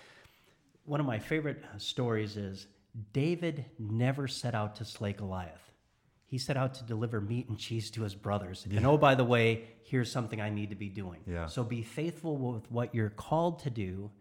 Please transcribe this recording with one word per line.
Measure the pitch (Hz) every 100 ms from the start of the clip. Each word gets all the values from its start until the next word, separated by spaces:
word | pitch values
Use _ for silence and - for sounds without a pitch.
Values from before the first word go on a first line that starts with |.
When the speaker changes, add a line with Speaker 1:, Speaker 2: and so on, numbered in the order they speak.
| - - - _ _ _ _ _
Speaker 1:
one | - 147
of | 139
my | 110
favorite | - 156 156 - - 101
stories | - - 123 110 107 104
is | 98 95 - _ _ 117 107
David | 135 151 175 170 147 123 -
never | 107 110 127 135 135
set | - 123
out | 113 107 -
to |
slay | 104 - 101
Goliath. | 101 101 92 78 78 - _ _ _ _ _ _
He | 127
set | - 131
out | 135
to | 131
deliver | 113 110 117 110
meat | 101 120 -
and | 107
cheese | - 117 107
to | 113
his | 107
brothers. | 98 107 101 92 92 -
Speaker 2:
Yeah. | 104
Speaker 1:
And | 127
oh, | 151
by | 143
the | 131
way, | 120 120 113 113 - -
here's | - 127 117
something | 131 110 110
I | 107
need | 104 104
to | 98
be | 101
doing. | 98 92 85
Speaker 2:
Yeah. | - 85 82
Speaker 1:
So | 131
be | 117 117
faithful | 117 - 160 165 165 147
with | 123 117 -
what | 117 120
you're | 117 107
called | - - 156 170 165
to | 143
do. | 113 95 92 101 -